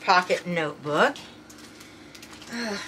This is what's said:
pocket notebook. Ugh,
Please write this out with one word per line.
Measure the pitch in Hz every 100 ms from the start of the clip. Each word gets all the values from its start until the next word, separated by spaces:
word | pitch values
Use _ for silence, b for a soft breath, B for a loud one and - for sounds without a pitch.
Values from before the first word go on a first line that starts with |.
pocket | - 180 180 180 175
notebook. | 170 151 147 143 151 247 285 - - - - - B B B B B - - -
Ugh, | 233 233 202